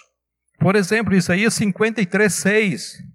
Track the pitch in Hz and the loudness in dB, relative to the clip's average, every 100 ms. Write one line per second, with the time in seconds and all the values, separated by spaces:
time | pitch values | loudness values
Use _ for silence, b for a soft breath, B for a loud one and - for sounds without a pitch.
0 | _ _ _ _ _ - 170 208 185 220 | _ _ _ _ _ -2 2 2 0 -2
1 | 190 190 170 180 220 - 214 - 220 226 | 2 0 2 2 0 0 -2 0 -2 0
2 | 190 196 208 - 190 214 208 120 - - | -2 2 0 0 0 2 0 -2 -10 -16
3 | - | -20